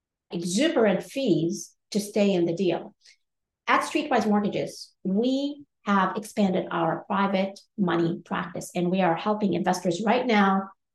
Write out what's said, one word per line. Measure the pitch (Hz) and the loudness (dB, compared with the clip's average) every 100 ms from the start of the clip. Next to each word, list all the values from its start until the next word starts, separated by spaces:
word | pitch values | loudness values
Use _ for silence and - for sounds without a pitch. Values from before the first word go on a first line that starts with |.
| _ _ - | _ _ -10
exuberant | 175 175 190 320 302 214 185 | -6 -2 0 2 2 2 2
fees | - 269 262 156 165 202 - _ - | -2 -4 0 2 0 -4 -10 _ -6
to | 214 | -4
stay | 208 214 202 | -2 0 2
in | 180 | 2
the | 175 | 0
deal. | 170 185 - - _ _ _ _ _ _ _ - | 0 -2 -2 -6 _ _ _ _ _ _ _ 0
At | 269 | 0
Streetwise | - 320 294 254 214 | 0 -2 0 0 2
Mortgages, | 208 196 156 - - - _ | 2 0 -2 -6 -8 -18 _
we | 185 196 247 269 285 285 - _ | -2 0 2 0 -2 -6 -16 _
have | - 196 185 - | 0 2 2 -2
expanded | - - 196 185 170 | -6 0 2 2 -2
our | 175 165 160 - | -2 0 -2 -2
private | 190 196 190 196 - _ - | 0 0 0 -2 -6 _ -2
money | 175 165 170 196 - | 0 2 0 -2 -6
practice, | 175 175 170 - | -6 -6 -8 -8
and | 180 175 | -2 0
we | 190 | 2
are | 175 | 2
helping | 165 214 208 202 | 2 -2 0 0
investors | 175 185 180 185 175 | 0 0 0 0 0
right | 220 247 254 | 0 0 2
now | 208 196 190 190 - _ | 4 4 2 -2 -12 _